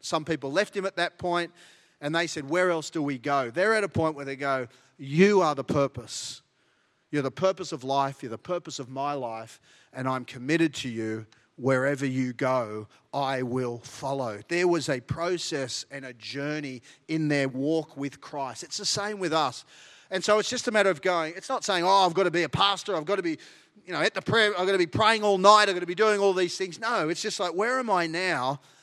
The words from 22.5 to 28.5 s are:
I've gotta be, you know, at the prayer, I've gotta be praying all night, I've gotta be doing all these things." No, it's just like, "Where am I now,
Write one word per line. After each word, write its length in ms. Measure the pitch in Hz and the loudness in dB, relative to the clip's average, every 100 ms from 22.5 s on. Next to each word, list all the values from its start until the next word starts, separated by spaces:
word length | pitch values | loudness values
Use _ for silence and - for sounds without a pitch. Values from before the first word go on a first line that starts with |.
| - 202 190 - 170 | 2 2 2 -2 -4
I've 80 | |
gotta 180 | 151 196 | -2 -2
be, 160 | 170 151 - - _ _ 180 | -2 -6 -10 -20 _ _ -8
you 60 | |
know, 80 | 156 | 0
at 140 | 196 | 0
the 80 | 190 | 0
prayer, 300 | 180 226 208 180 | 0 4 4 2
I've 80 | 185 | 2
gotta 120 | 190 | 2
be 80 | 170 | 2
praying 360 | 208 220 220 | 2 4 4
all 160 | 208 190 | 4 6
night, 300 | 202 214 202 | 10 10 8
I've 60 | |
gotta 120 | 180 175 | 2 -2
be 80 | |
doing 240 | 180 214 208 | 2 4 4
all 140 | 196 | 4
these 240 | 185 175 - | 4 0 -2
things." 240 | 190 165 | -8 -6
No, 280 | 226 226 156 | -2 0 0
it's 140 | 170 | -2
just 160 | 214 - | -6 -4
like, 160 | 180 | -2
"Where 240 | 170 226 262 | 0 0 0
am 120 | 233 | 2
I 160 | 180 165 | 0 0
now, 540 | 170 185 147 127 | -2 0 0 0